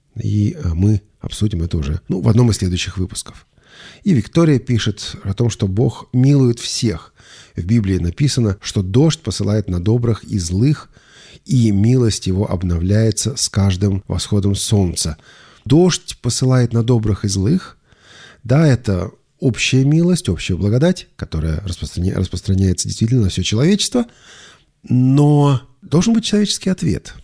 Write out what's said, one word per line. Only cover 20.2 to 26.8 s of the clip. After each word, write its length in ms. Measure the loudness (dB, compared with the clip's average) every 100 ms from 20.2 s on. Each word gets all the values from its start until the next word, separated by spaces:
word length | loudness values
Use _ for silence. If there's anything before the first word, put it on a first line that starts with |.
| -2
общая 260 | -4 -2 -2
благодать, 520 | 0 2 2 0 -6 -14
которая 460 | -8 -4 -4 -4
распростране-, 520 | -6 -8 -8 -4 -2
распространяется 720 | -2 -4 -4 -2 2 2 0 -4
действительно 360 | -2 0 2
на 60 | 0
всё 120 | -2
человечество, 640 | -2 0 2 2 0 -2 -4 _ -20 -20 -20 -20 _ _
но 800 | -2 2 4 4 4 4 4 2 -2 _
должен 320 | -2 0 2
быть 120 | 0 0
человеческий 440 | 0 0 -2 -4
ответ. 460 | -4